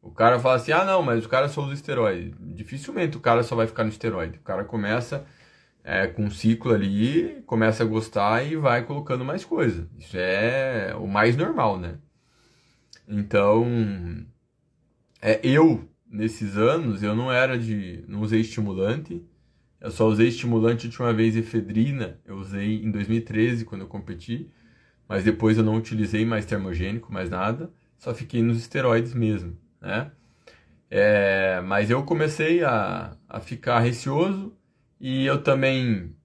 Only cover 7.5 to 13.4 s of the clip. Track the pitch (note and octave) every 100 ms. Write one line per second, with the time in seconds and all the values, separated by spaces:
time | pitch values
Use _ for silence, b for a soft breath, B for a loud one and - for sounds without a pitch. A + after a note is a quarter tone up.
7.5 | A#2 A2 G#2+ A2+ A2 A2 G#2 G2+ A2+ C#3+
8.5 | D#3+ C#3+ B2 A#2 C#3+ D3 B2+ C3 F3 -
9.5 | E4 C3+ F2 D#2+ - - F#2 F#2 F#2+ A2+
10.5 | C3 C3+ A#2+ F#2+ - G2 G2+ A2 A#2+ A#3
11.5 | E4 A#2 F#2+ F2 E2+ _ _ b b b
12.5 | b b b b - _ G#2 G2+ G2+